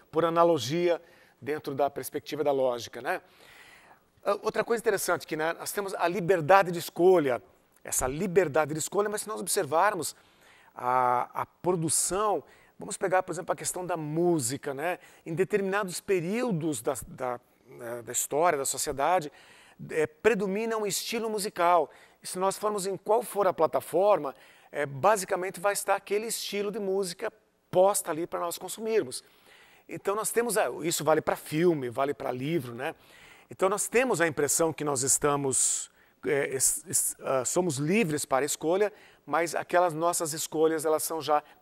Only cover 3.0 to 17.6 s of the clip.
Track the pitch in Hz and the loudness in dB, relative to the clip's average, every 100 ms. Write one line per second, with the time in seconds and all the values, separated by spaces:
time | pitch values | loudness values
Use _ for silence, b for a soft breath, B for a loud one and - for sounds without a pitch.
3 | 135 180 - B B B B B B B | -6 -6 -10 B B B B B B B
4 | _ _ - 202 214 220 202 233 226 196 | _ _ -4 -2 -2 -2 0 0 0 0
5 | - 165 - 156 160 165 156 208 196 - | 0 -2 -2 -4 -2 -4 -6 -6 -6 -2
6 | 175 190 170 180 143 196 180 170 - - | -2 0 2 2 6 6 6 -2 -6 4
7 | 180 180 139 117 - _ _ _ - - | 6 6 4 -2 -6 _ _ _ -8 -4
8 | 131 147 196 175 165 143 147 156 - 180 | -2 -2 0 2 2 2 0 -2 -4 -2
9 | 208 208 202 214 190 208 147 160 202 185 | -2 -4 -6 -8 -4 -2 0 2 2 2
10 | - - b b b b b - 123 127 | -6 -10 b b b b b -8 0 2
11 | 123 123 - 117 123 _ 170 180 160 - | 4 2 0 -6 -8 _ -2 -2 0 0
12 | - 185 214 170 - b b b 185 202 | 0 0 0 -2 -6 b b b -14 -6
13 | 190 185 185 170 175 165 156 180 180 170 | 0 0 0 -4 -4 -4 -6 -6 -6 -6
14 | 151 156 175 165 117 135 147 135 165 175 | -4 0 2 2 0 -4 -6 -6 -4 -6
15 | B B - 165 190 208 190 202 190 160 | B B -6 -2 0 0 0 -2 -4 -6
16 | - 185 165 226 254 170 160 127 151 127 | -2 0 0 -2 -2 -2 -2 -4 -4 -6
17 | - 165 127 120 _ _ | -8 -8 -6 -6 _ _